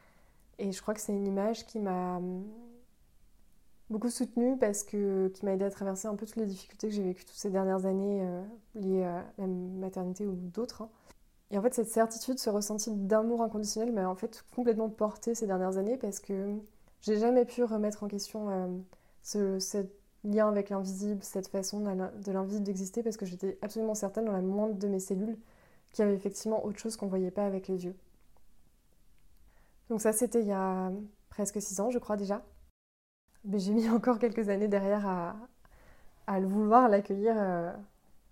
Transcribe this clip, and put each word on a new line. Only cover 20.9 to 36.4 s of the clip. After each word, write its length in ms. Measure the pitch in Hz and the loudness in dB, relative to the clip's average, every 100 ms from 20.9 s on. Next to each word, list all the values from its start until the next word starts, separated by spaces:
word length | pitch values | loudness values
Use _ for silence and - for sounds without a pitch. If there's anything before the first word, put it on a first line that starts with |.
| 190 208 202 | -4 -2 -4
cette 260 | - 196 190 | -4 -6 -4
façon 320 | 196 190 208 | -4 -4 -4
de 40 | |
l'in-, 280 | 208 185 185 208 | -2 -2 -4 -6
de 80 | 196 | -4
l'invisible 320 | 190 196 208 | -2 -2 -2
d'exister 380 | 202 190 190 233 | -2 -2 -4 -2
parce 160 | 226 214 | -2 -4
que 80 | 185 | -6
j'étais 320 | 180 196 - | -4 -4 -4
absolument 340 | 208 220 220 | -6 -4 -2
certaine 300 | 214 196 220 | -2 -2 -2
dans 80 | 226 | 0
la 80 | 190 | 0
moindre 360 | 185 202 214 202 | 0 0 0 0
de 120 | 202 | 0
mes 100 | 190 | 0
cellules 380 | 190 190 214 220 - - - - _ | 0 -2 -2 -6 -12 -20 -20 -20 _
qu'il 120 | - | 2
y 40 | 208 | 2
avait 80 | 196 | 4
effectivement 480 | 202 - 220 214 | 0 -4 -2 0
autre 140 | 208 196 | -2 -4
chose 180 | 226 220 | -6 -4
qu'on 120 | 196 | -2
voyait 220 | 190 180 | 0 0
pas 140 | 196 | 0
avec 240 | 202 190 190 | -2 -2 -4
les 160 | 185 | -4
yeux. 120 | 180 190 - - - - - - - _ _ - - - - - - - - - - | -4 -10 -18 -20 -20 -20 -20 -20 -20 _ _ -20 -20 -20 -20 -20 -20 -20 -20 -20 -4
Donc 100 | 220 | 2
ça, 140 | 220 | 2
c'était 260 | 220 240 233 | 4 2 2
il 60 | 208 | 2
y 60 | |
a 380 | 190 190 190 185 196 214 - - | 2 0 0 -2 -4 -10 -16 -14
presque 320 | - 202 208 | -4 -2 -2
six 200 | - 196 | -4 -2
ans, 100 | 226 | 0
je 80 | 247 | 0
crois 180 | - 208 | -2 -4
déjà. 260 | 196 208 - - - _ _ _ _ _ _ - | -2 -4 -6 -20 -20 _ _ _ _ _ _ -14
Mais 140 | 202 202 | -2 0
j'ai 160 | 190 | 4
mis 140 | 226 226 | 4 6
<laughs> 20 | |
encore 280 | 226 247 226 | 4 4 4
quelques 300 | 240 226 202 | 2 2 0
années 200 | 196 214 | 2 4
derrière 380 | 202 196 208 202 | 4 4 2 2
à, 300 | 180 170 208 247 _ - - - - - - - | -2 -2 -6 -14 _ -20 -20 -20 -20 -20 -12 -2
à 140 | 190 | 0